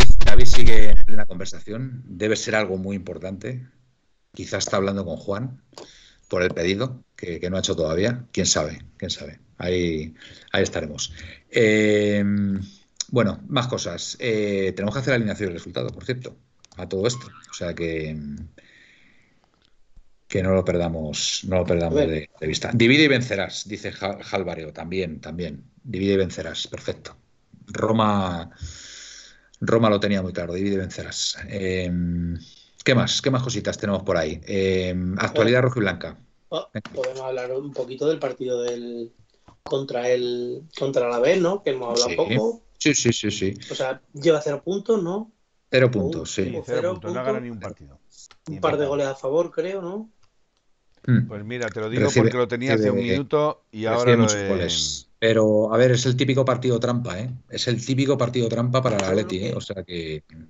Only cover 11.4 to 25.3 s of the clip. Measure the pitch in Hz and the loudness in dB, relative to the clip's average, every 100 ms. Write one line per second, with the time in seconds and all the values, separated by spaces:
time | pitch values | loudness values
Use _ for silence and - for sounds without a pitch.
11.4 | _ - 110 107 107 104 104 104 101 101 | _ -2 0 2 0 0 -2 -2 -4 -4
12.4 | 101 98 98 - _ - - 127 104 80 | -4 -6 -10 -18 _ -18 -6 -4 -4 -6
13.4 | - 131 123 110 95 85 - - 127 107 | -8 -8 -6 -8 -10 -12 -14 -10 -6 -4
14.4 | 104 98 95 90 101 135 131 123 107 90 | -4 -4 -6 -6 -8 -6 -4 -4 -4 -6
15.4 | 101 85 - - 62 - - 127 123 - | -8 -10 -14 -10 -10 -10 -12 -12 -14 -20
16.4 | _ _ _ - 87 95 107 - - - | _ _ _ -18 -12 -6 -6 -6 -14 -20
17.4 | - - 87 82 82 80 78 78 73 73 | -20 -14 -12 -10 -8 -8 -10 -12 -14 -16
18.4 | 80 - - _ _ _ _ _ _ _ | -18 -20 -20 _ _ _ _ _ _ _
19.4 | _ _ _ _ _ - - _ - 101 | _ _ _ _ _ -20 -20 _ -10 -6
20.4 | 92 95 92 87 85 82 78 73 - - | -2 -2 -2 -4 -4 -8 -10 -8 -8 -8
21.4 | 98 92 90 87 85 139 139 78 76 - | -6 -4 -2 -4 -2 -4 -4 -6 -12 -14
22.4 | - - - 120 113 143 151 127 123 98 | -10 -10 -6 0 2 2 2 0 -4 -8
23.4 | 87 - 101 101 101 87 98 101 - 101 | -8 -12 -14 -14 -14 -10 -10 -10 -10 -10
24.4 | 87 80 78 78 82 95 87 78 85 | -8 -12 -14 -16 -12 -8 -10 -12 -14